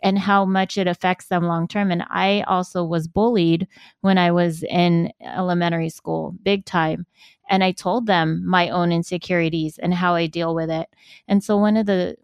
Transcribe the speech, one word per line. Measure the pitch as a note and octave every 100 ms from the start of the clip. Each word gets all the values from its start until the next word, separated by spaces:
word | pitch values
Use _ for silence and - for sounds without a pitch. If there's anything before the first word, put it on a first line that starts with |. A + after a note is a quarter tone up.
and | F#3+ G3
how | F#3+ G3+
much | G3 F#3+ F#3+ -
it | F3+
affects | F3 F#3 F#3 -
them | F3+ E3+
long | E3 E3+
term. | G#3 G3
And | F3 -
I | - F#3+ G3+
also | - F#3 F3+ F#3
was | E3+ E3 D#3+
bullied | F#3+ A3+ A3+ E3+ E3 F#3+ - - _
when | G3 F#3+
I | F3
was | F3 F3 D#3+
in | E3 F3 F3 E3+ E3 -
elementary | B1 - F#3 F3 E3+ E3 D#3+
school, | - - D#3+ D#3+ F3+
big | - G3+
time. | - F3+ D#3+ D#3+ F3 _ - _ -
And | F#3+
I | F#3
told | F#3 F#3 A3 A3+
them | F3+ D#3+ E3 F3+
my | F3+ F3
own | F3 F3
insecurities | E3+ E3 F3+ - F3+ E3 E3 D#3 -
and | F3
how | F3 F3+
I | E3+ E3
deal | E3 E3
with | E3 D#3+
it. | D#3+ E3 _ _ - -
And | G3+
so | - G#3
one | G#3 A3
of | G3+
the, | F#3+ F3 -